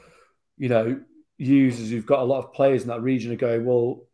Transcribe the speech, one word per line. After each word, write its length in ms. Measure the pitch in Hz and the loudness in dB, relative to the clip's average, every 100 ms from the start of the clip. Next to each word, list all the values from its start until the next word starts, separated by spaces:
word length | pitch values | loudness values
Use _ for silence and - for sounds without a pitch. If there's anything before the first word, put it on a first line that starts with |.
| _ _ _ _ _ - | _ _ _ _ _ -8
you 120 | 127 | 0
know, 320 | 117 113 135 - _ _ - | 0 0 -4 -10 _ _ -8
users 520 | 127 139 131 117 110 | 2 4 4 0 -4
who've 160 | 117 107 | -6 0
got 140 | 139 | 0
a 40 | |
lot 200 | 123 135 | 2 -2
of 100 | 123 | -4
players 300 | - 139 127 | 0 2 2
in 60 | 117 | -2
that 120 | 117 | -4
region 300 | 123 131 113 | -2 -2 -2
are 40 | 117 | -4
going, 300 | 120 117 120 | -2 0 0
"Well, 380 | 123 120 - - | 0 0 -4 -14